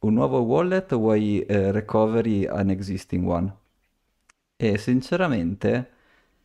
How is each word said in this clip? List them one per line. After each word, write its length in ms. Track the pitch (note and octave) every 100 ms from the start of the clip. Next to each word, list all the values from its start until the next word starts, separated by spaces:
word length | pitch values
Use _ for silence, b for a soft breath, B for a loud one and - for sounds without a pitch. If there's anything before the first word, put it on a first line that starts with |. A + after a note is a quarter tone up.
un 140 | G#2+
nuovo 260 | A2+ C#3 C3
wallet 500 | A#2 C#3 F3+ F#3+ F#3+
o 60 | B2
vuoi, 420 | A2 G#2+ G#2+ G2+ -
eh, 260 | G2+ G2
recovery 720 | G#2 A2 A2 A2 A2+ A2+ G2+ F#2+
an 240 | G2 F#2+
existing 560 | F#2+ G2 F#2+ - F#2 F2+
one? 280 | F2 F#2+ - _ _ _ _ _ _ _ _ _ _
E 220 | A2+ G#2
sinceramente 1120 | - B2+ B2+ F3 F3+ A2+ E2+ G2+ G#2+ A#2+ B2+ _ _ _ _ _